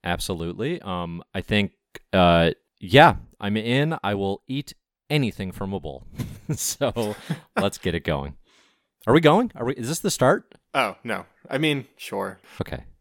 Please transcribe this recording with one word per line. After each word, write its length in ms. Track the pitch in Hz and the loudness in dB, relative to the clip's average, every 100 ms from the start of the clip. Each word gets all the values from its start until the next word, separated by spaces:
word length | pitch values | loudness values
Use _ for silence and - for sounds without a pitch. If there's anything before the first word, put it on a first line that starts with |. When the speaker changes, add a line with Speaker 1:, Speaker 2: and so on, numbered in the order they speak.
Speaker 1:
Absolutely. 760 | 90 87 - 87 82 - 127 175 | -4 -4 -4 -6 -6 -6 -6 -6
Um, 380 | 98 90 85 85 - | -6 -6 -6 -10 -8
I 60 | 98 | -10
think, 320 | - 107 98 _ _ - _ | 0 0 0 _ _ -20 _
uh, 400 | 95 87 85 82 - _ _ | 4 6 6 4 0 _ _
yeah, 380 | 92 120 160 113 - _ | 4 8 8 6 -10 _
I'm 160 | 101 107 | -4 -4
in. 420 | 113 127 151 165 | 0 0 0 -2
I 100 | 101 | -4
will 280 | 101 98 101 - | -2 -2 -4 -6
eat 260 | 135 - - _ _ _ | -8 -8 -18 _ _ _
anything 400 | 151 123 - 95 | 0 0 -4 -10
from 220 | - 98 | -8 -6
a 80 | 98 | -6
bull. 260 | 76 67 - | -8 -14 -16
<laughs> 420 | - - - - | -12 -12 -10 -8
So, 640 | 143 - - 131 120 107 104 - 156 | -6 -6 -2 -2 -2 -4 -6 -8 -10
Speaker 2:
<laughs> 200 | _ - | _ -4
Speaker 1:
let's 220 | 143 - | -4 -2
get 180 | 92 82 | -4 -4
it 80 | |
going. 320 | - 73 69 71 _ _ _ _ _ _ - | -2 -4 -4 -14 _ _ _ _ _ _ 2
Are 60 | |
we 80 | 143 | 6
going? 320 | 156 180 247 | 6 6 2
Are 120 | 123 117 | -4 -6
we? 80 | |
Is 140 | 135 117 | -6 -6
this 100 | 165 | -4
the 120 | 196 | -4
start? 440 | - 131 190 _ _ _ | 2 2 2 _ _ _
Speaker 2:
Oh, 240 | 139 113 - | -2 -2 -4
no. 220 | 120 95 87 _ - | -8 -8 -8 _ -8
I 80 | 135 | -2
mean, 280 | 156 143 117 _ | 0 -2 -6 _
sure. 400 | - 98 98 92 _ - | -8 -6 -6 -10 _ -10
Speaker 1:
Okay. 220 | - - - _ | -8 -8 -14 _